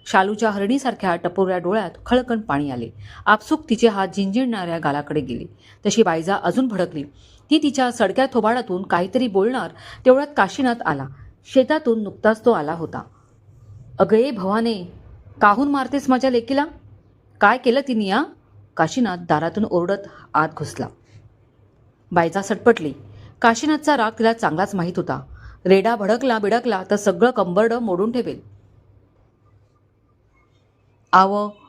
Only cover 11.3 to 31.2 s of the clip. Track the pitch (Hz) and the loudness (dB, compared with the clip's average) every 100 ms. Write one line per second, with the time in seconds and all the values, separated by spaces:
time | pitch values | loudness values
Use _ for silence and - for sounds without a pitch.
11.3 | - - 269 254 311 254 220 196 - 214 | -20 0 2 4 2 0 -2 -2 -2 0
12.3 | 220 240 196 147 165 160 - - _ _ | 2 2 2 0 -6 -8 -10 -14 _ _
13.3 | _ _ - - - - - 190 220 269 | _ _ -20 -20 -20 -8 -2 2 2 2
14.3 | 220 190 214 233 208 175 - - - - | -2 -4 -2 -2 -4 -10 -18 -20 -20 -14
15.3 | - 208 208 285 277 247 277 269 254 262 | 2 4 4 0 -2 -2 -4 0 2 2
16.3 | 240 233 277 311 - - - _ _ _ | 0 0 -2 -2 -6 -20 -20 _ _ _
17.3 | - 208 254 254 254 277 220 196 214 349 | 2 2 4 2 0 0 -2 0 0 -2
18.3 | - _ - - - 165 262 220 175 170 | -8 _ -20 -8 -2 -2 0 -2 -2 -2
19.3 | 151 165 185 - 175 175 196 - - - | -2 -2 -2 0 0 0 -4 -6 -20 -4
20.3 | 151 156 - 151 - - - _ - - | -2 -2 -4 -10 -8 -10 -12 _ -20 -20
21.3 | _ _ _ _ _ _ _ - 175 165 | _ _ _ _ _ _ _ -4 0 0
22.3 | 190 196 196 240 226 151 - - - - | 0 -4 0 2 2 0 -10 -18 -20 -20
23.3 | - 240 226 302 294 302 277 220 220 226 | 0 0 2 0 0 0 0 0 0 0
24.3 | 226 175 156 202 202 175 175 165 131 - | 0 -2 -2 -2 -4 -4 -4 -6 -6 -10
25.3 | - - - 180 190 208 240 196 226 262 | -20 -20 -4 2 4 4 0 0 0 0
26.3 | 220 202 233 233 190 185 208 202 175 240 | 0 0 0 0 -4 -2 0 0 2 2
27.3 | 240 180 180 226 240 226 180 220 240 190 | 2 0 2 2 0 -2 -2 -2 -2 -6
28.3 | 160 - - _ _ _ _ _ _ _ | -8 -14 -20 _ _ _ _ _ _ _
29.3 | _ _ _ _ _ _ _ _ _ _ | _ _ _ _ _ _ _ _ _ _
30.3 | _ _ _ _ _ _ _ _ 185 | _ _ _ _ _ _ _ _ 4